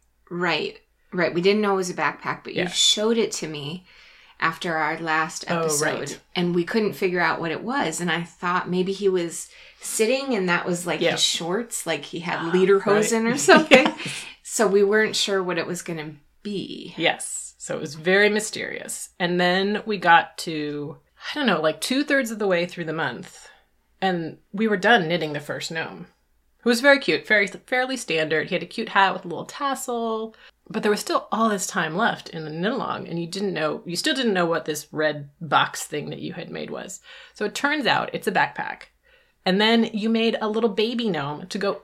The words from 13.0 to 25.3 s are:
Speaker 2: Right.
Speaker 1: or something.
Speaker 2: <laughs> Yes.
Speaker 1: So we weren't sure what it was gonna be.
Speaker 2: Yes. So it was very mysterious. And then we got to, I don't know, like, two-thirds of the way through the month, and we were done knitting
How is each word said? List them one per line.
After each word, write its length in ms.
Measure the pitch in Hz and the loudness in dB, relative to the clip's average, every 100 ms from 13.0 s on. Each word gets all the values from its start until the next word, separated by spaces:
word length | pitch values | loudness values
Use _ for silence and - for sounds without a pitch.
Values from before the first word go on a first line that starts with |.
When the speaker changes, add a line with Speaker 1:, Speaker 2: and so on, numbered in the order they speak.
| 208 226 | 4 2
Speaker 2:
Right. 100 | 226 | 2
Speaker 1:
or 40 | 262 | 2
something. 480 | - - 311 262 294 | 8 8 10 8 8
Speaker 2:
<laughs> 100 | - | 0
Yes. 280 | - - - - - - | -8 -10 -12 -16 -8 0
Speaker 1:
So 80 | 202 | 4
we 180 | 196 | 4
weren't 320 | 196 214 214 - | 4 4 2 0
sure 260 | - 196 | 0 0
what 160 | 180 170 | 0 -2
it 80 | - | -4
was 160 | 175 | -6
gonna 300 | - 160 151 143 _ _ | -6 -8 -10 -14 _ _
be. 520 | 208 196 95 - 170 165 | -8 -6 -8 -10 -12 0
Speaker 2:
Yes. 480 | 165 - - - - - - | 0 0 -6 -12 -14 -14 -8
So 80 | 156 | -8
it 40 | |
was 160 | 156 156 | -8 -4
very 320 | 165 196 208 | 2 6 4
mysterious. 800 | 214 - - - - - - - - | 2 -2 -6 -8 -8 -10 -12 -14 -4
And 220 | 175 180 | 0 2
then 420 | 180 185 196 208 214 | 2 2 0 -2 -4
we 120 | 196 | 0
got 400 | 175 165 - - | 6 6 6 -6
to, 600 | 170 156 147 147 147 143 _ _ | -8 -4 -4 -6 -8 -12 _ _
I 160 | - | -10
don't 120 | 302 247 | -2 2
know, 120 | 160 | 4
like, 200 | 156 156 | 2 0
two-thirds 500 | - 262 294 269 226 | 0 0 2 2 0
of 80 | 208 | -2
the 80 | 202 | 2
way 180 | 170 | 2
through 200 | 175 175 | 0 -4
the 80 | 160 | -6
month, 560 | 160 139 113 - - - - _ _ _ _ | -4 -4 -6 -12 -18 -20 -20 _ _ _ _
and 380 | 190 175 156 143 _ | -2 0 -4 -10 _
we 160 | 202 220 | -2 0
were 80 | 196 | 2
done 320 | 202 233 160 | 4 4 4
knitting 240 | 175 151 | -2 -2